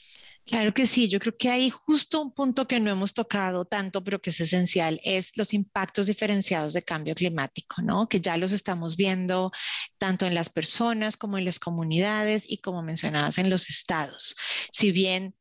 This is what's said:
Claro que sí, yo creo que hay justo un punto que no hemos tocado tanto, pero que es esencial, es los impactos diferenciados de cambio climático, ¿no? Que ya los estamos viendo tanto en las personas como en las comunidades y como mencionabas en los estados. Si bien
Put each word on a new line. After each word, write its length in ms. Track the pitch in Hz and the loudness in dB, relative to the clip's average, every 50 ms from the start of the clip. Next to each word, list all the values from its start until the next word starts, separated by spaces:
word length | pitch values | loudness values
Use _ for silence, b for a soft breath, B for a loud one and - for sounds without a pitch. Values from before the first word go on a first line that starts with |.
| B B B B B B B B _ | B B B B B B B B _
Claro 280 | - 240 233 214 214 202 | -4 -2 0 0 0 2
que 120 | - 262 | 4 4
sí, 220 | 220 - 247 233 202 | 4 4 4 4 2
yo 100 | 190 202 | 2 0
creo 140 | - 226 220 - | -2 -4 -4 -2
que 100 | - 247 | 0 0
hay 220 | 247 254 262 262 | 2 2 2 0
justo 500 | - - _ - 311 285 - - - 311 | -2 -2 _ 2 2 2 2 2 0 -2
un 100 | 302 262 - | -2 -4 -4
punto 340 | - 277 262 240 269 262 - | -2 -2 0 0 0 -2 0
que 100 | 254 240 | 0 0
no 120 | 214 208 | 0 0
hemos 240 | 196 190 196 202 - | 0 0 -2 -2 -2
tocado 500 | - 220 - - 202 190 185 180 180 175 | -2 -4 -2 -2 -2 -2 0 -2 -2 -4
tanto, 400 | - 214 202 190 190 - 196 185 | -4 -4 -4 -4 -4 -6 -6 -4
pero 160 | 202 202 196 | -4 -6 -4
que 80 | - - | 0 0
es 120 | 147 - | 2 2
esencial, 600 | 165 165 - 180 180 170 - 185 165 160 160 - | 4 2 2 4 4 4 2 2 2 0 -2 -4
es 360 | - - 190 185 180 - - 220 | -2 -2 -2 -2 -2 -4 -4 -4
los 160 | 208 - - | -2 0 0
impactos 520 | 208 196 - - 202 190 - - - 202 | -2 -2 -2 -4 -4 -4 -2 -2 -2 0
diferenciados 680 | 202 208 - 220 202 208 196 190 - 185 160 151 151 151 | 0 -2 -2 -2 0 0 0 0 0 0 0 0 -2 -2
de 80 | 175 | -4
cambio 320 | - - 170 156 151 151 165 | -4 -4 -6 -4 -4 -6 -4
climático, 680 | - 180 180 165 151 135 - - - - - - - | -2 -2 -2 -2 -2 -4 -6 -6 -10 -12 -10 -8 -4
¿no? 280 | - - 156 190 233 226 | -2 0 0 0 0 0
Que 100 | - 185 | 0 2
ya 160 | 165 190 165 | 2 2 2
los 160 | 170 180 185 | 0 0 0
estamos 440 | 202 196 - - 185 175 165 165 156 | 0 0 -2 -2 -4 -4 -4 -2 0
viendo 560 | 170 202 190 185 185 185 180 185 185 185 185 B B B B B B B B _ | 0 0 0 0 0 -2 0 0 0 0 -2 B B B B B B B B _
tanto 300 | - 202 190 185 180 190 | -4 -2 -2 0 0 0
en 80 | 180 175 | 0 0
las 160 | 170 170 - | 0 -2 -2
personas 640 | - 165 156 - - - 233 233 226 220 214 214 214 | -2 0 2 4 4 4 2 0 0 -2 -2 -4 -4
como 220 | - - 208 196 190 | -4 -4 -4 -4 -4
en 80 | 185 | -2
las 120 | 180 170 - | -2 -2 -2
comunidades 840 | - 175 170 165 165 160 160 170 190 208 214 214 214 214 214 214 - | -2 -4 -4 -2 -2 0 2 2 2 2 0 0 0 0 0 -2 -2
y 120 | - - - | -4 -8 -8
como 240 | - 196 180 175 | -6 -6 -8 -6
mencionabas 560 | 165 160 165 - - 147 151 147 147 147 156 180 | -6 -2 0 2 2 2 0 0 0 2 2 2
en 100 | 185 190 | 2 4
los 220 | 185 180 - - | 4 4 4 4
estados. 640 | - - - - 180 160 147 131 - - - - B B B B B B B B | 4 2 2 2 0 -2 -2 -2 0 0 2 2 B B B B B B B B
Si 220 | - - 220 202 | 2 4 4 4
bien 420 | 175 185 190 185 185 185 190 190 - _ | 4 4 2 2 0 -2 -4 -6 -10 _